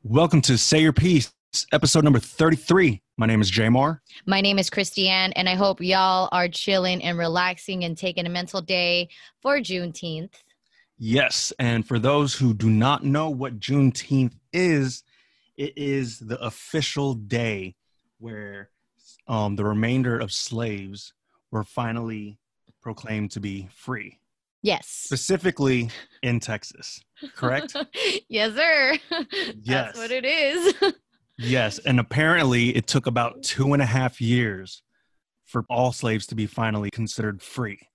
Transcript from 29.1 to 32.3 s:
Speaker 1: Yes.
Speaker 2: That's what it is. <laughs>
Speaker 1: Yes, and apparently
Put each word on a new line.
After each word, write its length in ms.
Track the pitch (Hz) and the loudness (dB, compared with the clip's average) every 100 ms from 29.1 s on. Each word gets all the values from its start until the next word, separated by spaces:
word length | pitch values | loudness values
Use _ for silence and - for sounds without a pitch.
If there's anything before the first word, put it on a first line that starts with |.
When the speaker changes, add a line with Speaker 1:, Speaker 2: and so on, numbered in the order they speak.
| 330 294 392 294 214 | -8 -4 -6 -6 -8
Speaker 1:
Yes. 340 | - 269 - 233 | -2 -2 -2 -8
Speaker 2:
That's 20 | |
what 140 | 226 | -6
it 140 | 254 240 | -4 -2
is. 480 | 214 240 339 349 - | 0 0 2 2 2
<laughs> 140 | 392 - _ _ _ - | 0 -2 _ _ _ -8
Speaker 1:
Yes, 380 | 117 127 110 - | 0 2 0 -2
and 220 | - 123 | 2 2
apparently 760 | 117 120 156 | 2 2 4